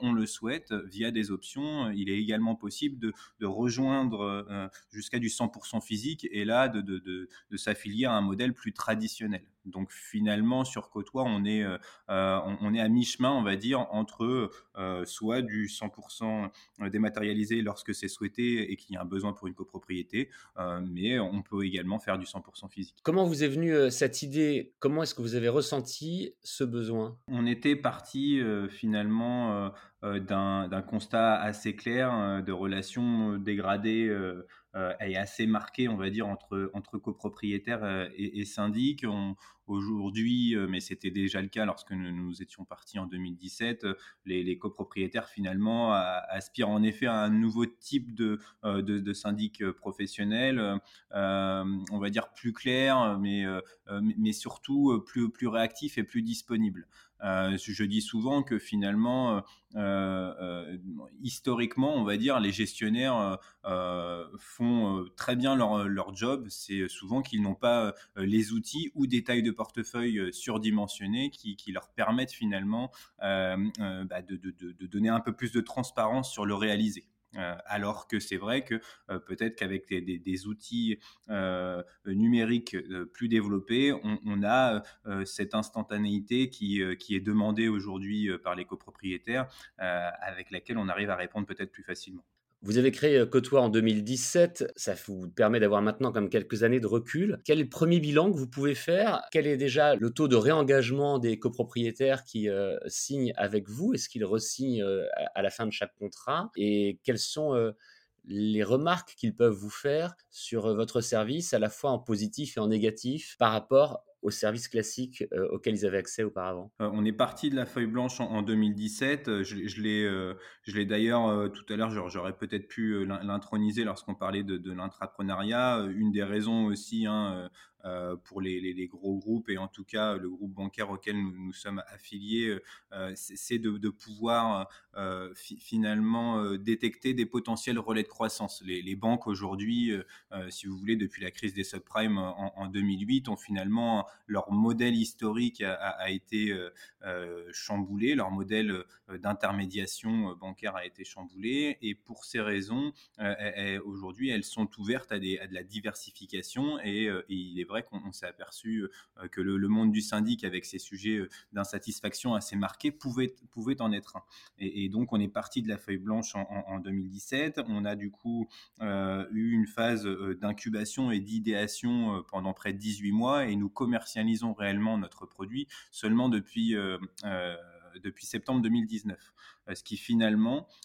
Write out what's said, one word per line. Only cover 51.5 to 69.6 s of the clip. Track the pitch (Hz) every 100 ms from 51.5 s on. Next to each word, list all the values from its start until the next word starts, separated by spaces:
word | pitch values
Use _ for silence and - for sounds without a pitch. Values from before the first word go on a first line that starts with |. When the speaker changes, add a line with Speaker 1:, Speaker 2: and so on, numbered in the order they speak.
| 95 95 98 98
Speaker 1:
on | 104
va | 101
dire | 107 -
plus | - 117
clair, | 110 127 127 135 131 113 101
mais, | 101 101 95
euh, | 92 - - -
euh, | 101
mais, | 107 107
mais | 107
surtout, | 107 117 - - 139 139
euh, | 113
plus, | - 127 117
plus | - 123
réactif | 113 113 - 147 -
et |
plus | 104 120
disponible. | 113 113 - 113 107 90 - - - -
Euh, | 101 95 95 95
je, | -
je | 101
dis | 104 107
souvent | 104 113 120 143
que | 131 107
finalement, | - 104 101 104 117 127 123 104
euh, | - - _ 107
euh, | 101 98 95 95 92 - 90 87 82 90 92 80 - 69
historiquement, | 123 - 135 120 117 - 139 147
on |
va | 101 104
dire, | 131 131
les | 101
gestionnaires, | 95 104 - 107 117 131 120
euh, | 101 92 - _
euh, | 98 92 90 90 87 87 80 101
font, | - - 120 120 104 95
euh, | 90 -
très | -
bien | 123 135 135
leur, | 110 104 101
leur | 98 92
job. | 95 117 135 110
C'est | - - 98 92
souvent | - 98 127
qu'ils | 131 107
n'ont | 101
pas, | 95 120 120 107 - - 98
euh, | 98
les | 110 107
outils | 113 - 151 165
ou | 156 131
des | 120
tailles | 120 120
de | 113
portefeuille, | 101